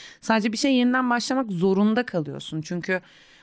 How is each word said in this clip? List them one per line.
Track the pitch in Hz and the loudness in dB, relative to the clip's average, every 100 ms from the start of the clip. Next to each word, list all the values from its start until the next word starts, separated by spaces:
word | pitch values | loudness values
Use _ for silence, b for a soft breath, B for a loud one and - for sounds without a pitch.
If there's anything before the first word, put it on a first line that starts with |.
| B B | B B
Sadece | - 220 220 | 0 0 0
bir | 214 | 0
şey | 285 | 2
yeniden | 262 247 254 254 | 4 4 2 2
başlamak | 240 - 262 233 | 0 0 -2 -2
zorunda | 180 190 190 208 220 240 | 0 2 4 2 2 -2
kalıyorsun. | 180 147 139 - 156 | -2 -4 -8 -8 -8
Çünkü | 156 180 180 185 b b b b | -6 -6 -2 -4 b b b b